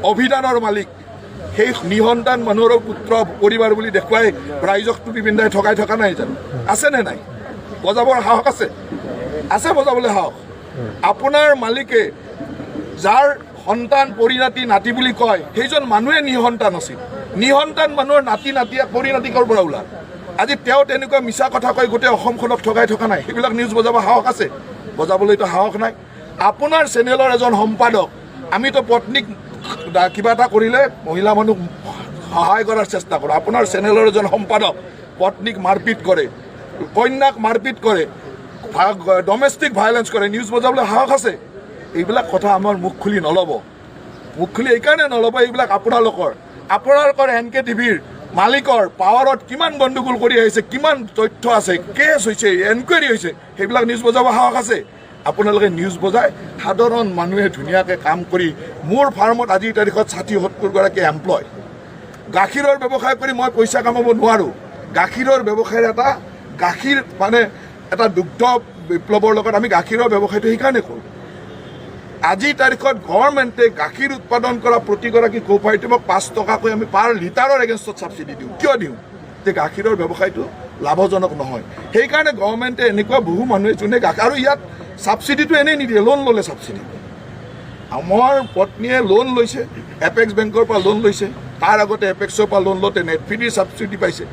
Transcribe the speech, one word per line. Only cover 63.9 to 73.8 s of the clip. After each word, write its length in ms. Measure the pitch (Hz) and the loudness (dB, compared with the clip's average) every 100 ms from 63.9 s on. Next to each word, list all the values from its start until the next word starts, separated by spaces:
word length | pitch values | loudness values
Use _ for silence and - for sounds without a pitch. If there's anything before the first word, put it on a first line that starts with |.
| 240 240 220 | 2 2 4
নোৱাৰোঁ। 300 | 214 220 151 - - - - - | 4 4 0 -6 -16 -16 -6 -2
গাখীৰৰ 420 | 185 233 254 269 214 | -2 0 2 2 2
ব্যৱসায়ৰ 360 | 214 220 226 233 | -2 0 2 0
এটা, 160 | 220 269 - - - - 147 | 2 0 0 -8 -18 -18 -2
গাখীৰ 360 | 175 175 269 277 - 185 | -2 -2 0 -2 -2 -2
মানে 180 | 196 233 208 - - - - | 2 4 2 -2 -20 -20 -8
এটা 140 | 190 226 180 | 0 0 0
দুগ্ধ 260 | 165 - 247 247 240 - 160 | -4 0 2 2 -2 -18 -6
বিপ্লৱৰ 420 | 175 - 208 214 214 | -6 0 2 4 2
লগত 160 | 214 208 | 2 0
আমি 80 | 233 180 | 2 0
গাখীৰৰ 320 | - 226 240 | 0 0 2
ব্যৱসায়টো 340 | 208 202 202 226 | 2 0 0 0
সেইকাৰণে 280 | 226 262 247 - | 0 2 0 -4
কৰোঁ। 140 | 117 - - - - - - - - - - - - 160 | -14 -16 -18 -18 -18 -18 -18 -18 -18 -18 -18 -18 -4 -2
আজিৰ 220 | 190 285 277 | 0 0 2
তাৰিখত 340 | 262 262 269 226 - | 0 2 -2 -2 0
গভৰ্ণমেণ্টে 560 | 202 254 277 247 233 233 156 | 2 4 2 -2 2 2 2